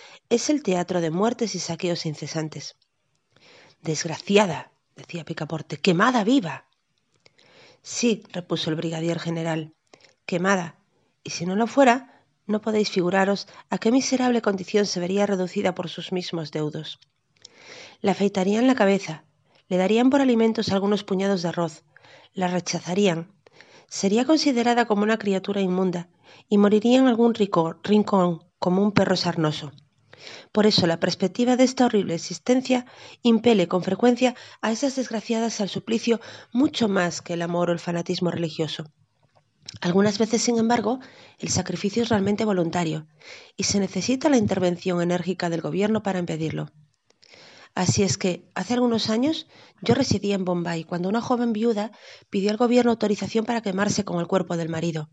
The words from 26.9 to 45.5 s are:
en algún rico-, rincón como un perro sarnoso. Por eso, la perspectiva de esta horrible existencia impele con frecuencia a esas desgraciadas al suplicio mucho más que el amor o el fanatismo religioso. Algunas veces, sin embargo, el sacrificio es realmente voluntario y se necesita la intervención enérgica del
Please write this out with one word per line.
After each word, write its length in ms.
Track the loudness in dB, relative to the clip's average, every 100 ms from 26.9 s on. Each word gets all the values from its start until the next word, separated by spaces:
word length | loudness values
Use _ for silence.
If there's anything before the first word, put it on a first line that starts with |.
| 6
en 80 | 6
algún 260 | 4 4
rico-, 460 | 4 2 2 0 -2
rincón 640 | 2 2 4 4 2 0 _ -6
como 240 | 0 2
un 80 | 2
perro 240 | 2 2 2
sarnoso. 560 | 0 0 0 -2 -10 -18 _ _ _ -20 -20 -20 -6
Por 160 | 2 4
eso, 180 | 4 2
la 140 | 2
perspectiva 580 | 0 0 -2 0 2 4
de 60 |
esta 220 | 4 4 2
horrible 280 | 2 0
existencia 720 | -4 -8 -6 0 0 2 -2 -4 -18 -20 -2
impele 440 | 2 4 4 4 2
con 140 | 0
frecuencia 540 | -2 2 2 4 0 -2 -14 -8
a 100 | -6
esas 240 | -2 -2 -2
desgraciadas 640 | -6 -6 -4 -2 -2 -4
al 80 | -6
suplicio 520 | -6 -4 -2 0 -2 -4 -20 -6
mucho 340 | 0 0 2 0
más 360 | 2 0 -4
que 100 | -8
el 80 | -6
amor 280 | -2 -2 0
o 40 |
el 60 | -2
fanatismo 500 | -4 -4 -4 -2 -2
religioso. 560 | -2 -6 -4 -6 -6 -14 _ _ _ _ _ _ _ -20 -8
Algunas 380 | 0 2 2 2
veces, 220 | 0 0
sin 160 | 0 0
embargo, 420 | 2 0 0 -4 -8 -20 -20 -12
el 100 | -6
sacrificio 540 | -4 -4 -4 -4 -2
es 60 | 0
realmente 360 | 0 0 0 0
voluntario 640 | 0 0 -2 -4 -6 -10 _ -20 -20 -16 -8
y 60 |
se 160 | -2 -2
necesita 500 | -2 -4 -2 0 2
la 80 | 2
intervención 640 | 2 0 0 0 -2 -2
enérgica 480 | 0 -2 -2 -4
del 120 | -4